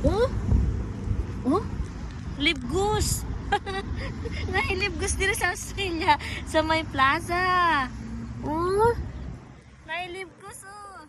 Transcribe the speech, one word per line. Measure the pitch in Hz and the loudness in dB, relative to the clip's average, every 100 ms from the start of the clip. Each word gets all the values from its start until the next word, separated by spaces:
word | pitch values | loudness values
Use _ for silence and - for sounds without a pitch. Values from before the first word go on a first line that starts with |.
Oh? | 277 370 508 - - - - - - - - - - - 247 | 4 4 2 2 4 4 4 0 -4 -6 -4 -2 -2 -4 2
Oh? | 339 466 - - - - - - - | 2 0 -4 -6 -6 -8 -8 -8 0
Libgus. | 285 339 247 339 403 427 359 - - - - | 0 0 -2 0 2 2 2 0 -2 -6 0
<laughs> | 403 - 381 - - - - - - - | -2 0 -6 -4 -4 -4 -6 -6 -4 -2
Nay, | 392 554 381 | 0 0 0
libgus | 403 330 381 - | -2 -2 -2 0
diri | 381 427 | 0 2
sa | 370 359 | 0 -2
Australia. | - - 392 330 349 294 - - | -6 -4 -2 0 4 4 2 -8
Sa | - 311 | 0 2
may | 311 320 | 2 2
plaza. | 320 285 269 311 349 349 370 359 349 302 254 - - - - - | 0 2 4 4 0 2 4 6 6 4 0 -4 -8 -8 -8 -6
Oh? | 247 302 349 392 453 466 - - - - - - - - - | -2 0 2 6 6 4 -2 -6 -8 -10 -14 -20 -20 -20 -8
Nay, | 330 359 | -6 -6
libgus, | 359 370 - 392 480 392 | -8 -10 -12 -16 -14 -16
oh. | 415 403 370 | -16 -14 -16